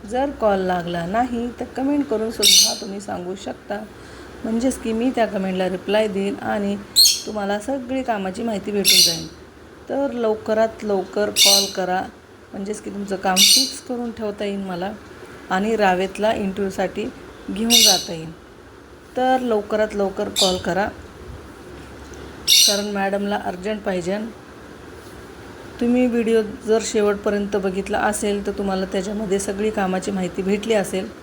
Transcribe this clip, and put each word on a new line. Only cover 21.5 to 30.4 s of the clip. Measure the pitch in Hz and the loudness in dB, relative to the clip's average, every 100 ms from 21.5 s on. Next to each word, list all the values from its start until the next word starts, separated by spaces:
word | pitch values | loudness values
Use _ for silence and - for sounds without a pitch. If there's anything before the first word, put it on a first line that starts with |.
| - - - - - - - - - - - - | -18 -18 -16 -16 -16 -16 -16 -16 -8 2 4 6
कारण | 202 208 | 2 0
मॅडमला | 202 196 202 202 208 | 0 0 0 0 -2
अर्जंट | 202 180 190 214 | -2 -6 -6 -4
पाहिजे. | 208 185 175 202 220 - - - - - - - - - - - - - - - | -2 -2 -2 -2 -4 -10 -18 -18 -18 -18 -18 -18 -18 -18 -18 -16 -16 -16 -16 -2
तुम्ही | 240 247 254 | 4 6 6
व्हिडिओ | 233 226 226 208 - 208 | 4 4 4 2 -6 2
जर | 220 | 2
शेवटपर्यंत | 214 220 208 202 214 208 202 208 | 4 2 4 2 0 0 0 0
बघितला | 190 185 196 208 | 0 -2 -2 0
असेल, | 214 208 208 202 202 | 2 2 0 0 -2
तर | |
तुम्हाला | 202 202 190 190 | -2 0 0 0
त्याच्यामध्ये | 196 190 208 214 196 | -2 -2 -4 0 0
सगळी | 196 196 214 | 0 0 0
कामाची | 214 190 185 185 | 0 0 0 -2
माहिती | 190 180 185 | -2 -2 -2